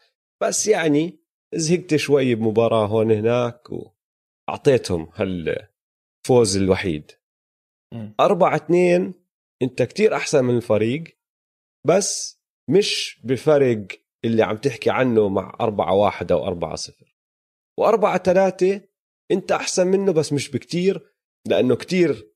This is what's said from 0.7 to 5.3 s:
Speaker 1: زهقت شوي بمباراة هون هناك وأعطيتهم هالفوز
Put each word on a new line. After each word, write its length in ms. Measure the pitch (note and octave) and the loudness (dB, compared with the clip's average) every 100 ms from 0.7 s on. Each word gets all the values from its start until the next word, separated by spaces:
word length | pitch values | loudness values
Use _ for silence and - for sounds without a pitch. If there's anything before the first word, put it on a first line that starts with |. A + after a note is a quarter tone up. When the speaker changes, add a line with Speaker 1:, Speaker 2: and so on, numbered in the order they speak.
| G3+ E3 D3 E3 - _ _ - E3 | 0 2 0 -2 -8 _ _ -12 -6
Speaker 1:
زهقت 400 | D#3 F3 - D3+ | -2 -2 0 -2
شوي 400 | - C#3 C3 A2+ | 2 2 2 0
بمباراة 500 | A2+ G#2+ A#2 A2+ G#2 | 0 2 2 2 0
هون 260 | A2 A2 | 0 2
هناك 560 | G#2+ A2 A#2+ A#2+ - - - - _ _ _ _ _ - | 0 0 0 -2 -8 -14 -14 -14 _ _ _ _ _ -12
وأعطيتهم 600 | - - B2+ - F2 D#2+ - | -4 2 2 0 -6 -6 -6
هالفوز 1400 | G2 | -6